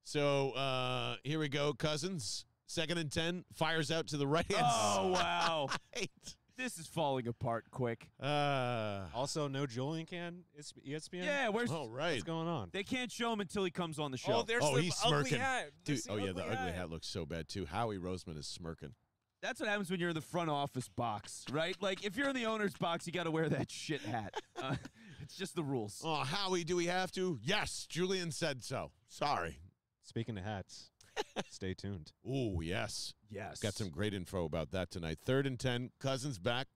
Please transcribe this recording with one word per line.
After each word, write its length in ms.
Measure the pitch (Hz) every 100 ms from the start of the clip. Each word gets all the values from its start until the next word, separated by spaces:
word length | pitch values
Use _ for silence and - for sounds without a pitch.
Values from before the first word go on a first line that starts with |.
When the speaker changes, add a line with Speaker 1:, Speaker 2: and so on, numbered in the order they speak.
Speaker 1:
So, 480 | - 151 143 139 139
uh, 600 | 120 135 127 127 127 120 120
here 160 | 131 156
we 80 | 151
go, 260 | 147 143
Cousins. 720 | 151 156 156 175 185 110 - - _ -
Second 320 | - 156 170
and 140 | 156
ten, 340 | 165 165 175 -
fires 380 | - 160 160 143
out 160 | 160 -
to 100 | 147
the 80 | 139
right 220 | 156 175
hand 140 | 196 240
Speaker 2:
Oh, 460 | 226 214 196 190
Speaker 1:
side. 100 | 180
Speaker 2:
wow. 460 | 170 175 170 160 135 127 _ -
Speaker 1:
<laughs> 120 | 214 _ - - _ -
Speaker 2:
This 200 | 254 -
is 80 | 156
falling 420 | - 147 131 117
apart 380 | 113 123 117 -
quick. 380 | - 123 117 - _
Speaker 1:
Uh, 800 | 135 147 143 139 123 120 107 98 92 113
Speaker 3:
Also, 320 | 139 160 143
no 180 | 135 143
Julian 400 | 117 135 160 160
can, 380 | 175 175 175 175
it's 200 | 147 147 - 139
E 80 |
S 140 | 151 -
P 120 | 180
N? 40 | 180
Speaker 2:
Yeah, 240 | 285 247
where's 220 | 208 240
Speaker 1:
oh, 160 | 165 123
right. 260 | 120 165
Speaker 3:
What's 100 | 135
going 240 | 160 165 165
on? 220 | 160 92
Speaker 2:
They 120 | 190
can't 280 | 202 254 247
show 200 | - 233
him 60 | 220
until 240 | 202 208
he 80 | 190
comes 260 | - 170 151
on 120 | 147
the 60 | 131
show. 160 | - 233
Speaker 3:
Oh, 60 |
there's 200 | 226 233
Speaker 1:
Oh, 120 | 151 135
Speaker 3:
the 60 |
Speaker 1:
he's 120 | 175 -
Speaker 3:
ugly 60 | 220 247 262
Speaker 1:
smirking. 100 | -
Speaker 3:
hat. 260 | 269 254 156 - -
Speaker 1:
Dude, 100 | 139
Speaker 3:
There's 80 |
the 80 | -
Speaker 1:
oh, 40 | 107
yeah, 120 | 98
Speaker 3:
ugly 100 | 92
Speaker 1:
the 60 | 85
ugly 60 | 107
Speaker 3:
hat. 180 | - 87
Speaker 1:
hat 140 | 87
looks 160 | 80 -
so 180 | 101 78
bad, 220 | 82 80
too. 180 | 101 80
Howie 320 | 92 117 98
Roseman 400 | 90 92 - 78
is 100 | 71
smirking. 460 | - 82 80 73 - _ _ _ _
Speaker 2:
That's 180 | 190 247
what 100 | 233
happens 200 | 208 175
when 100 | 185
you're 100 | 175
in 60 | 160
the 60 |
front 280 | - 175 170
office 360 | 147 143 131 -
box, 560 | - 117 - - - -
right? 240 | 135 165 190
Like, 220 | 190 190 196
if 100 | 190
you're 140 | 277
in 60 | 262
the 100 | 226
owner's 280 | 220 202
box, 340 | - 175 170 -
you 60 |
gotta 180 | 165 165
wear 180 | 160 160
that 200 | 139 117
shit 300 | - - 147
hat. 320 | - 120 101 -
Speaker 1:
<laughs> 40 | - -
Speaker 2:
Uh, 140 | 131 - - - 220 151
it's 120 | - -
just 200 | 185 175
the 80 |
rules. 380 | 143 135 107 - 156
Speaker 1:
Oh, 120 | 151
Howie, 400 | 135 190 190 185
do 120 | 165 175
we 100 | 170
have 260 | 180 185
to? 260 | - 185 139
Yes, 460 | 113 202 156 - -
Julian 420 | 156 185 190 170
said 320 | 135 160 135
so. 280 | - 127 73 _ _
Sorry. 500 | - 147 120 85 - 90 _ _ _
Speaker 3:
Speaking 340 | - 113 113 104
of 60 |
hats, 480 | 95 104 - - - _ - -
Speaker 1:
<laughs> 300 | - - -
Speaker 3:
stay 240 | - 95
tuned. 380 | 95 98 98 76 _ 104
Speaker 1:
Ooh, 320 | 135 120 87
yes. 520 | 82 104 110 - - - _
Speaker 2:
Yes. 300 | 95 101 73
Speaker 1:
Got 140 | 107
some 160 | - 98
great 240 | 76 104
info 300 | 98 87 95 82
about 240 | 82 78
that 200 | 95 87
tonight. 260 | 92 82 82 -
Third 220 | 131 139
and 100 | 123
ten, 300 | 131 120 123 _
Cousins 380 | 135 135 139 110
back 300 | 95 120 135